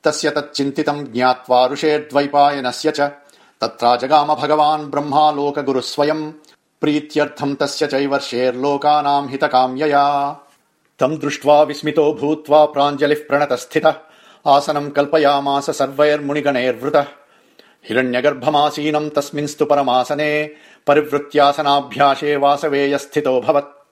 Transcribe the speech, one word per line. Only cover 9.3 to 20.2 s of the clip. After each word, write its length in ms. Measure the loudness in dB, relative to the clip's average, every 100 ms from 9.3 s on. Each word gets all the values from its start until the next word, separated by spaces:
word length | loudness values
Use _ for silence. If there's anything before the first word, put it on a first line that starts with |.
| -4 0 2 0 -2 0 2 2 0 -4 -8 _ _ _ _ _ _
तं 180 | -2 -2
दृष्ट्वा 440 | -6 -2 4 6
विस्मितो 520 | 4 0 -2 0 0
भूत्वा 520 | 0 -4 -4 2 4 4
प्राञ्जलिः 600 | 2 -2 0 0 0 0
प्रणतस्थितः। 640 | -2 0 -4 -2 2 2 0 -14 _ -20 _ 2
आसनं 420 | 2 2 -4 -2
कल्पयामास 800 | -2 0 2 2 2 0 -2 -4
सर्वैर्मुनिगणैर्वृतः। 1400 | -4 -4 2 2 2 -2 -2 -2 0 -2 -2 0 0 -2 -10 _ _ _ _ _ _ -4
हिरण्यगर्भमासीनं 1200 | -2 0 0 0 0 0 2 0 -2 -4 -2 -2
तस्मिंस्तु 560 | -4 -4 -8 -8 -4 0
परमासने। 880 | 2 2 0 0 -2